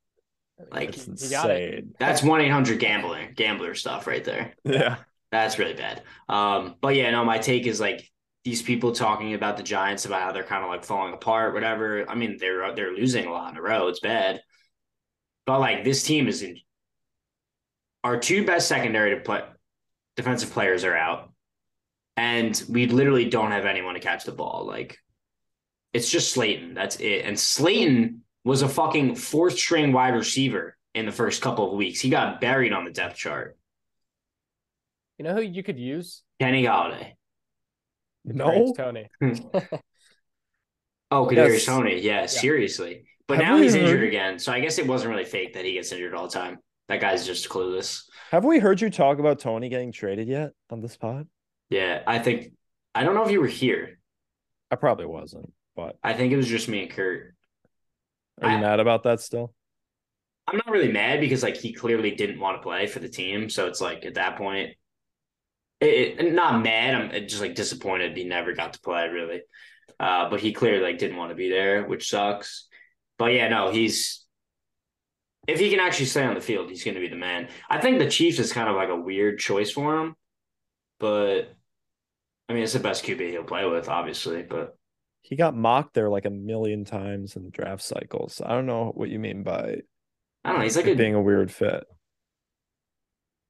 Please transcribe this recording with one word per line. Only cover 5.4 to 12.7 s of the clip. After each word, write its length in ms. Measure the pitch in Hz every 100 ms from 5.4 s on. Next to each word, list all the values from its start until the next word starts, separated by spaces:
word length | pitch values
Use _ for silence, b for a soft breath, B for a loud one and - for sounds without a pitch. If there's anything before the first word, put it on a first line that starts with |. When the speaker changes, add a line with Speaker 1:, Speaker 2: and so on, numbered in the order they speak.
| 110 -
Speaker 1:
really 160 | 90
bad. 280 | 80 53 - - B -
Um, 480 | 104 104 98 92 87
but 140 | 135
yeah, 160 | 139 120
no, 140 | 120
my 140 | 117 113
take 280 | - 123 120
is, 140 | 107
like, 280 | 104 92 - _ _ _
these 180 | 127 113
people 300 | - 117 120
talking 420 | 117 113 104 107
about 220 | 107 104 104
the 60 |
Giants, 400 | 98 101 98 98
about 160 | 104 95
how 80 | 92
they're 100 | 95
kinda, 220 | 95 98 92
like, 180 | 90
falling 300 | - 101 92
apart, 400 | 90 - 113 110
whatever. 540 | 104 110 110 110 104 -
I 60 |
mean, 220 | 117 113 98
they're, 340 | 92 92 95